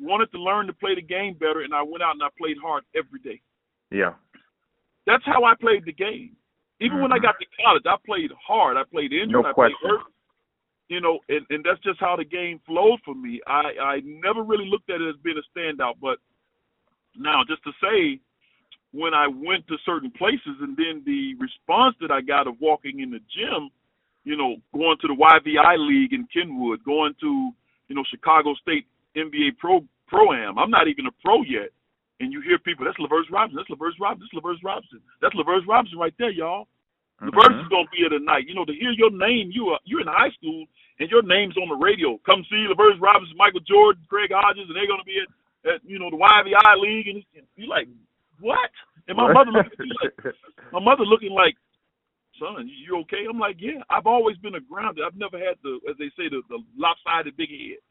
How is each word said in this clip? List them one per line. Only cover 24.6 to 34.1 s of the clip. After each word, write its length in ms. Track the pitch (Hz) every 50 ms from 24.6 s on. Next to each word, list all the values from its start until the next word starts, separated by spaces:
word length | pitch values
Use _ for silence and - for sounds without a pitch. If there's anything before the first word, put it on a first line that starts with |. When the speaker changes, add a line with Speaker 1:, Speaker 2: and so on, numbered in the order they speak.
| - _ -
Speaker 1:
going 240 | 143 160 165 160 -
to 60 | -
the 60 | 151 139
Y 240 | 127 156 160 160 156 143
V 140 | 151 151
I 180 | 147 147 170 175
League 380 | 160 147 147 139 135 135 120 135
in 140 | 123 120 - -
Kenwood, 500 | 170 175 165 135 127 123 117 110 113 113
going 300 | 139 147 156 151 147 143 -
to, 300 | 156 151 139 135 131 127 120 _ _ _ _ _ _
you 80 | - 139
know, 80 | 143 131 -
Chicago 440 | 127 - - 160 160 156 147 147 139 -
State 240 | - 175 160 147 117 _ _ _ _ _ -
N 140 | 151 160 156
B 180 | 147 147 147 139
A 100 | 120 -
Pro, 220 | - 175 185 175 147 - _ _ _
Pro-Am. 500 | _ 175 - - 190 139 120 110 101 98
I'm 140 | 123 165 214
not 160 | 233 185 160
even 200 | 156 143 - 131
a 40 | 127 - _ -
pro 200 | 185 220 302 233
yet. 260 | 131 123 104 101 92 - _ _ _ _ _ _ _ _ -
And 100 | 127 131
you 100 | 139 147
hear 160 | 139 170 180 165
people, 260 | - 175 170 131 127
"That's 120 | - -
LaVerge 320 | - 156 139 156 160 165 160
Robinson, 260 | 180 202 220 220 135
that's 120 | 156 196 -
LaVerge 300 | 156 143 156 170 160 165
Robinson, 280 | 196 208